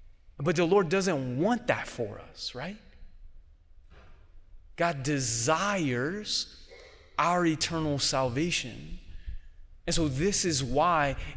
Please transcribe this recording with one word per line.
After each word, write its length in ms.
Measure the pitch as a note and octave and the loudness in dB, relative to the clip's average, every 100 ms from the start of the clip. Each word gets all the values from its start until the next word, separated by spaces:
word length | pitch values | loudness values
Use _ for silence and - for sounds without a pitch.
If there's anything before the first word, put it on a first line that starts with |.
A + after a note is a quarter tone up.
| - - - - | -20 -20 -18 -4
But 180 | D3 E3+ | 0 4
the 100 | E3+ | 6
Lord 240 | G3+ E3+ | 6 6
doesn't 480 | G3 F#3+ D3+ B2+ B2 | 2 2 0 0 0
want 280 | G3 A#3+ - | 2 2 2
that 180 | A2 - | 0 0
for 340 | - G#2+ G#2 | -4 -6 -6
us, 340 | F#2+ - - | -14 -12 -10
right? 220 | B2 E3 G#3 - - - - - - - - - - - - - - - - - - - - | -8 -10 -10 -16 -18 -18 -16 -18 -18 -20 -20 -20 -20 -20 -20 -20 -20 -20 -20 -20 -20 -12 -2
God 260 | E3+ C#3+ | -2 -2
desires 1600 | C3 C#3+ B2 A2+ A2+ D#3+ G3+ G3+ D3 B2 C#3+ G3+ G#3 - - - - - - - - - | -2 0 0 0 2 2 2 0 0 0 -2 -4 -4 -4 -4 -10 -20 -20 -20 -20 -10 0
our 300 | E3 F3+ E3+ | 2 4 2
eternal 520 | D#3 - E3 D#3 C#3 | 2 0 -2 0 0
salvation. 1000 | - C3+ C3 A#2+ F3 - A#2+ - - E3+ - - - - - - - - - | 2 2 0 0 0 -2 -4 -10 -10 -12 -10 -12 -8 -8 -10 -18 -20 -10 0
And 80 | |
so 140 | E3+ D3+ | 2 2
this 360 | C3 F#3+ G3+ | 2 2 2
is 180 | F3+ C3+ | 2 0
why, 540 | B2+ C3+ E3+ E3 C#3+ C3 - | 0 2 4 4 2 0 -6